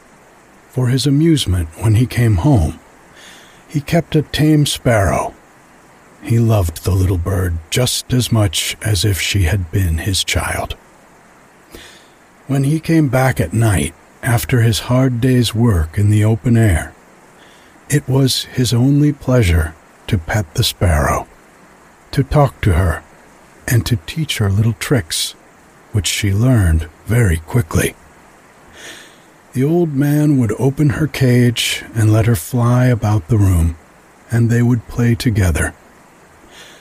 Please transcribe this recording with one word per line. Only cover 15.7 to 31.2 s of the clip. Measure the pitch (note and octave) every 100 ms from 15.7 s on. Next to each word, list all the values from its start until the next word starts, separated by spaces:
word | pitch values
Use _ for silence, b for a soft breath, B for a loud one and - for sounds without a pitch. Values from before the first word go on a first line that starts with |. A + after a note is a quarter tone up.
| F2 D#2+ -
in | G#2
the | G#2+ G#2+
open | A2 B2+ A#2
air, | A2 E2 - - - - - B B B B B -
it | D3 -
was | C3 C3 - -
his | - A#2+
only | A#2 C3+ C#3+ D3
pleasure | C#3+ - B2+ F#2 E2 D#2+ - _ _ -
to | G2
pet | - G#2+ - -
the |
sparrow, | - - F2+ D2+ C2+ - - - _ _ - - - _ _
to | D3
talk | C3 D3+ C#3 -
to | G#2+
her, | D#2+ F2+ - - - - - - - -
and | A#2+ -
to | A#2 -
teach | - D3 -
her | G2+
little | G2 A2+
tricks, | A2 - C3 - - - - - _ _ - -
which | G#2 -
she | - G#2
learned | G2 B2+ A#2 F2 D#2+ - - -
very | A#2+ G#2 D#2+
quickly. | - A#2 - F2+ - - - - - - - _ - B B B B B B _ _
The | B2+
old | C#3+ E3+ E3
man | C3+ D3 D3 D3+ C#3
would | A2+
open | A2+ C#3 C#3 D3
her | F#2+ D3+
cage | -